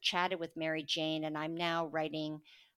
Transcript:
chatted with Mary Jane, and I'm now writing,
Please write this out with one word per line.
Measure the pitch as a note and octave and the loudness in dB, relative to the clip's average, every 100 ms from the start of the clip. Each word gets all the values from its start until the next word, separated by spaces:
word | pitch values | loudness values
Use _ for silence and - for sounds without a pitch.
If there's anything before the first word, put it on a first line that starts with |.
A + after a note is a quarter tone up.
chatted | - F3+ F3+ F3+ | 0 2 2 0
with | E3 E3 | -2 -2
Mary | D#3+ D#3+ | 0 0
Jane, | C#3+ E3+ D#3 D#3 | 0 0 2 0
and | D#3 D3+ | -2 -2
I'm | D#3 E3 | -4 0
now | E3+ E3 E3 | 0 2 0
writing, | D#3+ D#3 D#3 D#3 D#3 - - - | 0 0 -2 -4 -6 -12 -20 -20